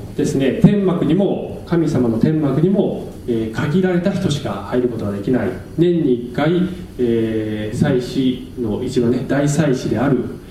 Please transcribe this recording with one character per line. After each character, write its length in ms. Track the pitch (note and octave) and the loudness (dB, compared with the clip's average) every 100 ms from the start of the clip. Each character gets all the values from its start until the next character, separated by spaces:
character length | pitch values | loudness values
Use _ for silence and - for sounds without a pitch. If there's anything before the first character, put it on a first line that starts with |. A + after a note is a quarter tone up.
| - - | -8 -2
で 100 | C#3+ | 0
す 100 | C#3 | 2
ね、 240 | B2+ - | 0 2
天 220 | G3+ G#3 F#3 | 2 2 0
幕 200 | - C#3 | 0 0
に 80 | |
も、 500 | F#3 F#3+ - - - - | 2 2 -2 -6 -10 -2
神 200 | E3+ D3+ | 0 0
様 200 | C3+ A#2+ | 0 0
の 100 | A2 | 2
天 240 | D3+ D#3 | 2 2
幕 200 | C#3+ C3+ | 0 2
に 80 | F3+ | 2
も、 400 | G#3 B2+ - - - - | 2 0 -2 -8 -10 -4
え 240 | A2+ A2+ | -2 -2
ー、 20 | |
限 280 | - - F#3 | -2 0 2
ら 120 | F#3 | 2
れ 80 | F3 | 2
た 100 | G3 | 0
人 200 | F#3 F#3 | 0 -2
し 100 | C#3+ | -2
か 260 | A2+ G2+ - | -4 -6 -4
入 140 | B2 | 0
る 60 | B2 | 0
こ 80 | A2 | -2
と 80 | G2+ | -4
が 60 | |
で 80 | G2 | -4
き 120 | C3 | 0
な 140 | B2 G2+ | 0 0
い。 40 | F2+ - - | -6 -6 0
年 260 | F3 E3 | 2 4
に 260 | C#3 A#2 - | 2 2 -2
一 20 | |
回、 200 | - D#3 F3 - - - - | 0 2 2 0 -4 -10 -2
え 760 | A#2+ A2+ A2 A2 G#2+ G#2 G#2+ | 0 2 0 0 -2 -4 -4
ー、 40 | A#2+ | 0
祭 240 | D3 B2+ | 2 2
司 460 | - C3+ B2+ - - - | 0 0 2 0 -6 -6
の 240 | A2+ G#2 | -2 -2
一 160 | B2 B2+ | -2 2
番 100 | A#2 | 2
ね、 140 | B2 - | 2 0
大 200 | C#3 D3 | 0 2
祭 280 | D3 D3+ B2 | 2 2 2
司 140 | - | 0
で 100 | - | 0
あ 100 | - | 2
る、 80 | B2+ - - - | 2 0 -8 -14